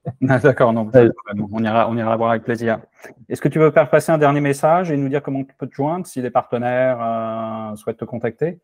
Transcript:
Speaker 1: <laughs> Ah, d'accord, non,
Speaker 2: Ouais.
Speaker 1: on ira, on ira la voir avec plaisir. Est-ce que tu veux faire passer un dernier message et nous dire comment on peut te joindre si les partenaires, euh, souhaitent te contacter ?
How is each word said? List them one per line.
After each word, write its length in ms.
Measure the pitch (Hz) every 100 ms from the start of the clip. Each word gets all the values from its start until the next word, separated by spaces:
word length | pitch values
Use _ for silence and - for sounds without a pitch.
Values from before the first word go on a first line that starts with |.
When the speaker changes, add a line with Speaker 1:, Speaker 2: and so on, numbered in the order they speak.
| -
Speaker 1:
<laughs> 220 | - 131
Ah, 80 | 127
d'accord, 340 | 147 123 123
non, 160 | 113 107
Speaker 2:
Ouais. 160 | 127 113 - - 104 107
Speaker 1:
on 100 | 110
ira, 240 | 110 113 110
on 40 |
ira 140 | 117 113
la 80 | 113
voir 140 | 117
avec 120 | 113
plaisir. 380 | 113 117 117 110 - _ - - -
Est-ce 140 | -
que 60 | 151
tu 100 | 156
veux 120 | 156
faire 200 | 160 143
passer 200 | 156 160
un 60 | 160
dernier 240 | 143 143
message 500 | 143 139 156 170 180
et 60 | 143
nous 140 | 139
dire 120 | 143
comment 180 | 143 135
on 40 |
peut 220 | 135 - 135
te 80 |
joindre 320 | - 143 175 175
si 160 | 135
les 80 | 123
partenaires, 680 | 123 - 120 120 123 131 120
euh, 720 | 113 113 113 113 110 110 110 104
souhaitent 220 | - 113
te 80 | 113
contacter ? 540 | 117 117 - 160 180